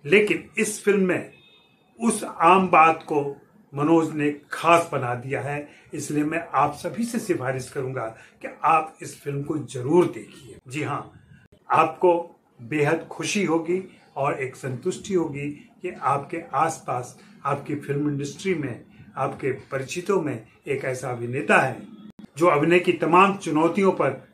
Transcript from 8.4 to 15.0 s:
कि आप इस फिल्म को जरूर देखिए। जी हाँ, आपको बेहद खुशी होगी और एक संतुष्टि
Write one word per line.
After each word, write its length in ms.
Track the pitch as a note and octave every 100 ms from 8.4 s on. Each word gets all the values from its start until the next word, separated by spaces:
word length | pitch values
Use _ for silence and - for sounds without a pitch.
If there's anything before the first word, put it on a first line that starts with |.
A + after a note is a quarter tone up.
कि 60 | - -
आप 340 | D3 D#3+ D#3 -
इस 180 | D3 -
फिल्म 220 | D3 C#3+
को 140 | C#3+ D3+
जरूर 480 | B2 B2+ B2 F3 E3+
देखिए। 500 | - - - - - B2+
जी 160 | C#3
हाँ, 280 | - C3+ - - _ - _ _ -
आपको 420 | - D#3+ - F3+ E3+ E3+ - _ _
बेहद 460 | A#2+ D3+ C#3+ D#3+ -
खुशी 320 | - D3+ G#3 F3
होगी 360 | E3 D#3+ F#3 F#3 - _ C#3+
और 260 | C3+ B2+
एक 140 | B2+ -
संतुष्टि 580 | C3+ B2 F3+ -